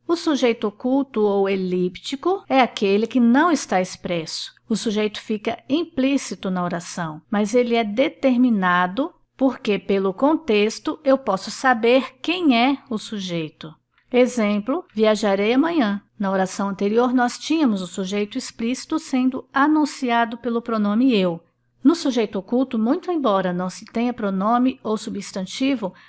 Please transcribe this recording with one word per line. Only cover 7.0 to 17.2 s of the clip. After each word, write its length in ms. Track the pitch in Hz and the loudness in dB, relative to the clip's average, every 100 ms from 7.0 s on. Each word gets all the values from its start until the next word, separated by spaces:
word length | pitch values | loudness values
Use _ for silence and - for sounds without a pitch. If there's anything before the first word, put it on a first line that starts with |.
| 160 156 - | -8 -8 -4
mas 240 | 208 214 | -2 2
ele 200 | 247 240 | 2 2
é 100 | 233 | 0
determinado 1300 | 220 208 302 - 269 247 254 214 185 180 180 196 330 - _ - | 0 0 0 0 0 4 4 4 2 2 0 -2 -6 -6 _ -2
porque, 420 | 262 254 - 196 | 0 0 -2 -2
pelo 360 | - 196 190 | 0 0 0
contexto, 840 | 185 269 311 - 208 214 - - 294 | 0 2 2 2 2 2 -2 -6 -2
eu 140 | 269 269 | 2 2
posso 320 | 247 190 - | 2 -4 -4
saber 680 | - 269 240 233 262 - - | -2 0 2 4 2 2 -8
quem 360 | - 359 330 233 | -6 0 2 4
é 200 | 254 277 - | 4 0 -4
o 80 | 220 | -8
sujeito. 800 | - 208 185 170 156 - 156 156 _ _ _ | -6 -8 -6 -6 -6 -10 -18 -18 _ _ _
Exemplo, 760 | 247 247 - 208 208 208 311 - | 2 2 2 0 0 -2 -4 -4
viajarei 580 | 214 214 214 214 196 208 | 0 2 2 2 2 2
amanhã. 480 | 254 330 339 214 202 - - | 2 2 2 0 -2 -8 -6
Na 120 | 196 | -2
oração 400 | 190 185 - 196 | 0 -2 -2 -4
anterior, 420 | 190 202 226 247 | -2 0 2 2
nós 260 | 254 | 2